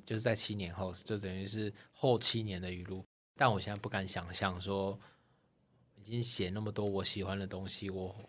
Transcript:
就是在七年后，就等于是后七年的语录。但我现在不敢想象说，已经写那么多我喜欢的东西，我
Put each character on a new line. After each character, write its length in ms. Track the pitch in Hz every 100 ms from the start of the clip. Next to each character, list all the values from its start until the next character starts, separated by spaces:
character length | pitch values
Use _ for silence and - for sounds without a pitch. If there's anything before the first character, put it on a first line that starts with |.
| -
就 100 | 110
是 60 |
在 140 | 117 113
七 180 | -
年 180 | 104 87 87
后， 180 | 95
就 240 | 87 - 104
等 160 | 98
于 140 | 95 98
是 260 | 110 104 - -
后 280 | - 135 110
七 240 | - 117
年 180 | 107 90
的 100 | 90
语 120 | 90
录。 200 | 87 95 - _ _ -
但 160 | 131
我 80 | 101
现 140 | 104
在 60 | 104
不 80 | 107
敢 180 | 101 95
想 260 | 95 87
象 260 | 90 98 90
说， 380 | 95 98 98 98 - - _ _ _ _ _ _ _ -
已 60 |
经 200 | 101 120
写 280 | 120 - 92
那 100 | 101
么 100 | 107
多 160 | 104 104
我 180 | 98
喜 200 | 92 101
欢 160 | 95 98
的 80 | 95
东 200 | 92 95
西， 220 | - 98
我 240 | 95 92 101